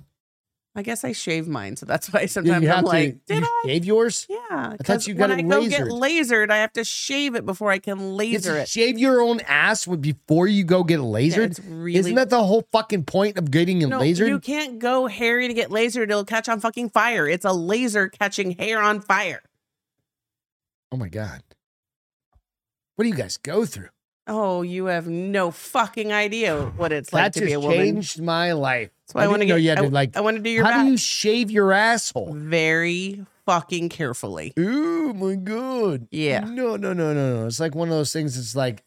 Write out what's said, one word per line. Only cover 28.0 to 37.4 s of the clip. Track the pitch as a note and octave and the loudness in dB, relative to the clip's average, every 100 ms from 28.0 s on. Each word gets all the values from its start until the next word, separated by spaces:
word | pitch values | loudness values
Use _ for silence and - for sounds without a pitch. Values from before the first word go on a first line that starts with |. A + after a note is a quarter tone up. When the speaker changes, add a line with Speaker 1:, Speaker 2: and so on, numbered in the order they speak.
| E3+ D#3+ | -4 -6
Speaker 2:
my | E3+ E3 F3 | -2 0 0
life. | D#3+ C3+ B2+ G#2 _ _ | 0 0 -2 -4 _ _
Speaker 1:
That's | - | 0
why | |
I | |
Speaker 2:
I | G3+ | 2
Speaker 1:
wanna | G#3 G3+ | 4 4
Speaker 2:
didn't | |
know | E3+ | 4
Speaker 1:
get, | |
Speaker 2:
you | D#3+ | 4
had | D#3 | 4
Speaker 1:
I, | |
Speaker 2:
to, | C#3+ | 2
like, | C#3 C3+ F#3+ | 2 0 0
Speaker 1:
I | |
wanna | G#3+ A3 | 0 0
do | A3 | 0
your | A3+ A3+ | 2 4
Speaker 2:
how | |
do | A#3+ | 6
Speaker 1:
back. | C4+ | 4
Speaker 2:
you | B3+ | 4
shave | - - G#3 A#3 G#3+ | 0 0 0 2 2
your | G#3+ G3 | 4 4
asshole? | G3 A3 A#3 - B2 G2 | 4 4 2 -2 -6 -8
Speaker 1:
Very | D3+ D#3 E3 D#3+ E3 E3+ F3 F#3+ G3+ F#3+ _ - | -8 -2 0 2 2 0 -2 -4 -8 -14 _ 0
fucking | F3 - F3+ E3 | 0 0 -6 -6
carefully. | - C#3+ A#2+ G#2 E2 D#2 - | -4 -6 -6 -8 -8 -8 -2
Speaker 2:
Oh | F#3 C#4 E4 E4+ D4+ | 0 0 -2 -2 -4
my | G3+ F#3+ F#3+ | -4 -4 -4
God. | F#3 A3 C4 B3+ G#3 C3+ A2+ | -6 -6 -4 -2 -2 -2 -6
Speaker 1:
Yeah. | D#3 D3+ B2 | -4 0 0
Speaker 2:
No, | G#3+ B3 A#3+ G#3 | -4 -4 -4 -2
no, | G3 | -4
no, | F3+ D#3 | -2 0
no, | D3 C3+ A#2+ | 0 0 0